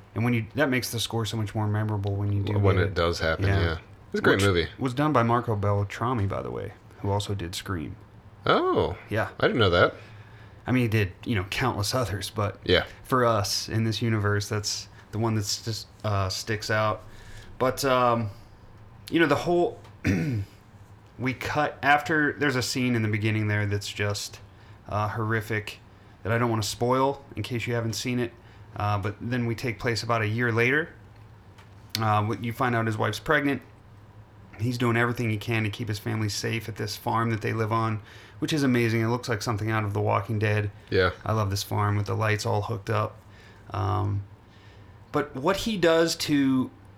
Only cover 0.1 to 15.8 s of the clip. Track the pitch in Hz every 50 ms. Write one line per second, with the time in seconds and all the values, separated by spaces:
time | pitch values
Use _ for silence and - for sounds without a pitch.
0.1 | - 107 117 120 120 113 110 104 - 113 151 139 127 127 113 - - 117 - -
1.1 | - 113 110 104 - 113 107 101 - 110 107 104 104 107 110 107 107 101 101 101
2.1 | 98 101 101 101 101 101 98 104 101 101 98 98 90 90 85 82 - 87 85 85
3.1 | 87 - 82 80 80 90 98 98 98 95 95 85 80 80 - - - - - -
4.1 | - 208 - - 143 98 98 101 92 87 78 - - - 123 135 120 135 147 156
5.1 | 147 120 117 117 117 120 117 - 110 101 104 104 101 101 101 101 - - 113 123
6.1 | 131 113 98 95 65 64 65 62 60 55 50 101 - - - - - - - 101
7.1 | 98 104 101 - 104 98 85 85 90 - - - 98 82 71 - 92 - - -
8.1 | - - - - - - - - 160 240 349 370 359 - 87 - - - - -
9.1 | 101 110 101 - - - - 165 220 135 107 95 85 90 113 - - - - -
10.1 | - - - - - - - - - - - - 123 127 123 110 104 110 101 90
11.1 | - - - - 120 95 85 - - - 135 120 90 90 101 - - 131 123 -
12.1 | 98 92 - - - 104 104 98 - - - 110 - - - - - - - -
13.1 | 131 127 123 117 113 104 98 - - - - - - 110 113 113 110 - 123 113
14.1 | 113 107 101 104 104 104 101 - 110 107 104 - - - - - - - - -
15.1 | - 104 113 113 110 110 101 104 - - - 117 110 -